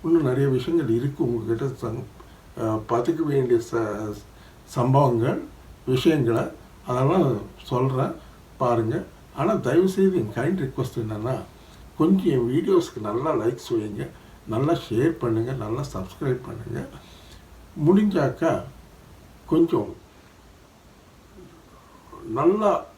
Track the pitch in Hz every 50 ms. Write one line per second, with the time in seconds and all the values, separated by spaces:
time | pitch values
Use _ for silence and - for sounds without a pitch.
0 | - 165 170 170 147 127 127 135 139 139 131 123 - - 165 170 147 110 113 120
1 | 131 139 135 - - 120 120 113 104 110 117 113 135 135 - - 123 113 113 -
2 | 113 - - - - - - - - - - - 110 110 110 104 - - 117 123
3 | - 165 156 151 160 147 139 135 127 120 120 113 113 - - 117 110 107 101 104
4 | 107 107 104 104 - - - - - - - - - - - 139 120 131 131 143
5 | 143 127 120 113 113 147 196 - - - - - - - - - - - 131 127
6 | - 165 156 147 123 113 117 127 - - - - - - - - - - 127 123
7 | 131 143 175 185 156 135 117 101 - - - - - - 131 123 131 135 131 127
8 | 147 - - - - - - - - - - - 131 120 117 113 113 110 135 185
9 | - - - - - - - 131 143 190 220 156 - 127 139 170 190 190 185 190
10 | 196 190 180 139 113 107 - - 127 160 190 185 147 131 - - 123 - - 127
11 | 113 107 110 104 110 127 131 - 95 - - - - - - - - - - -
12 | 160 175 196 190 185 175 139 127 120 120 131 160 - - 190 175 - - - 120
13 | 104 104 107 120 139 160 147 117 107 117 131 - - - 123 110 107 104 101 98
14 | 139 - - - - - - - - - 110 113 135 156 170 - - - 113 110
15 | 139 165 165 - 131 117 110 110 113 127 135 131 104 107 113 135 139 - - 185
16 | 185 - - - 151 135 123 127 - - - - - - - - - - - -
17 | - - - - - - - - - - - - - - - 170 147 160 190 208
18 | 214 208 185 165 139 135 - - 160 160 - - - - - - - - - -
19 | - - - - - - - - - - - 165 170 165 - - - - - -
20 | - - - - - - - - - - - - - - - - - - - -
21 | - - - - - - - 185 175 - - - - - - - - - - -
22 | - - - - - - 107 123 147 170 196 214 214 202 170 - - - -